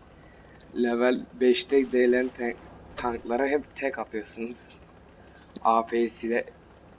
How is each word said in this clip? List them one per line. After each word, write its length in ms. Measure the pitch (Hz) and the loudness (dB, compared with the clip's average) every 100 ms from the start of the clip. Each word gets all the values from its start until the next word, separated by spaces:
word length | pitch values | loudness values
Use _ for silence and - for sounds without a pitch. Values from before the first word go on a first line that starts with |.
| - - - - - - - - | -20 -20 -20 -20 -20 -20 -12 -2
Level 480 | 120 117 123 131 - 123 | -2 2 2 0 -6 0
beşte 400 | 127 123 - 139 | 2 2 2 2
gelen 500 | 127 123 123 123 127 123 | 2 2 4 4 0 -4
tank-, 180 | 120 113 - - - - | -8 -8 -16 -20 -18 -8
tanklara 500 | 123 117 - 120 139 | -6 -6 -4 -2 0
hep 300 | 147 - - | -2 -4 -8
tek 220 | 135 127 | -6 -6
atıyorsunuz. 580 | 107 110 101 117 113 120 - - - - - - - - - - | -8 -10 -10 -10 -10 -12 -20 -20 -20 -20 -20 -20 -20 -20 -20 -4
A 220 | 113 113 113 | 2 2 2
P'si 440 | 117 117 - 113 | 0 0 -2 -4
de 140 | 117 - - - - - | -2 -4 -12 -20 -20 -20